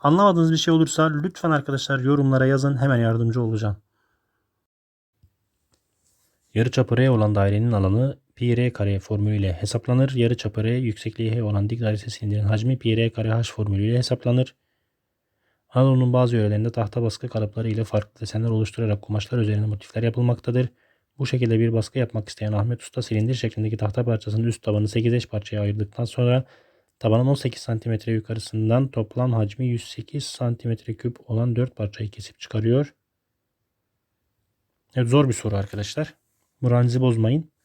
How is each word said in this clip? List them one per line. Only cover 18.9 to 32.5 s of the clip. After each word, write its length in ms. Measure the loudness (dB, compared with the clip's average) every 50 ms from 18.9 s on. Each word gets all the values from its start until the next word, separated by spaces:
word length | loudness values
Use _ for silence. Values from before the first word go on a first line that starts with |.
| -2 -2
kumaşlar 360 | -4 -4 -4 -4 -4 -2 -2 0
üzerine 280 | 0 0 0 0 0
motifler 380 | -2 -4 -6 -8 -10 -6 -2 -2
yapılmaktadır. 640 | -2 0 0 2 0 0 0 -2 -2 0 0 0 -2 -4 _ _ _ _ _ _ _ _ -6
Bu 80 | -4
şekilde 340 | -2 -2 0 2 2 2 2
bir 140 | 2 2 2
baskı 260 | 0 -2 -2 -2 -4
yapmak 300 | -4 -2 -4 -6 -8 -8
isteyen 240 | -10 -8 -4 -2 0
Ahmet 280 | 0 0 -2 -2 -6
Usta 200 | -8 -10 -8 -8
silindir 320 | -6 -2 -2 0 0 0 -2
şeklindeki 440 | -2 -4 -4 -2 -2 -4 -2 -2 -2
tahta 280 | -4 -2 -2 -2 0
parçasının 420 | 0 0 -2 -2 -4 -2 -2 0 -2
üst 160 | -2 -4 -2
tabanı 240 | -2 0 0 0 0
sekiz 260 | 0 0 0 2 0
eş 140 | 0 -2 -4
parçaya 340 | -6 -8 -8 -6 -4 -4
ayırdıktan 440 | -2 -2 -2 -4 -6 -6 -6 -6 -8
sonra 400 | -4 -2 0 2 2 2 2 0 -4 _ _ _ _ _ _ _ _ _ _
tabanın 280 | 0 2 4 4 4 2
on 60 | 2
sekiz 280 | 0 -2 -4 -6 -8
santimetre 500 | -8 -6 -6 -4 -4 -4 -4 -4 -2 -2
yukarısından 760 | -4 -4 -4 -6 -8 -8 -8 -6 -4 -2 0 2 2 2 2 0
toplam 460 | -2 -4 -6 -4 -2 -2 0 0 2
hacmi 340 | 0 0 -2 -2 -4 -4 -2
yüz 160 | -2 -4 -6
sekiz 400 | -8 -14 -14 -12 -10 -8 -8 -8
santimetre 720 | -8 -8 -4 -4 -4 -4 -4 -4 -4 -4 -4 -6 -10 -10
küp 340 | -6 -6 -8 -8 -8 -8 -4
olan 260 | -2 -2 0 0 0
dört 200 | 0 -2 -2 -4
parçayı 360 | -6 -8 -8 -6 -8 -10 -10
kesip 280 | -10 -12 -18 -18 -18 -20
çıkarıyor. 540 | -14 -8